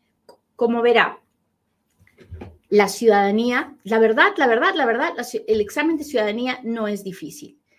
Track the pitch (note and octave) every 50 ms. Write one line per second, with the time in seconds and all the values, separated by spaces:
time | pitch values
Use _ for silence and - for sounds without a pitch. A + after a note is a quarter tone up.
0 | _ _ _ _ _ - - _ _ _ _ - A#3+ A3+ A#3 A#3 A#3 A#3+ A3+ A3
1 | - - - - _ _ _ _ _ _ _ _ _ _ _ _ _ _ _ _
2 | _ _ _ - - - - - - - - _ _ - G#3 G#3 G3+ F#3 - -
3 | A#3 A3+ G3+ G3+ G3 G3+ G3+ A3 A#3 B3 B3 C4 D#4+ - - _ - G3 A3 A3+
4 | A3+ A3 A3 C#4 F4 G#4 G4+ E4+ C#4 A#3+ A3+ A#3+ D#4+ G4 F#4+ D#4+ C4 A#3 A3+ A#3+
5 | D4+ E4+ - - A#3+ - - - - - A3 G#3+ G#3 G3+ - D4 D4 E4 E4 D4
6 | D4 - - A3+ G#3+ G#3 G#3 A#3+ B3 B3+ B3 - - A3+ A#3 A3+ G#3+ G#3 G#3 F#3+
7 | G3 F#3+ F3 - D#3 - - - A#3 - - _ _ _ _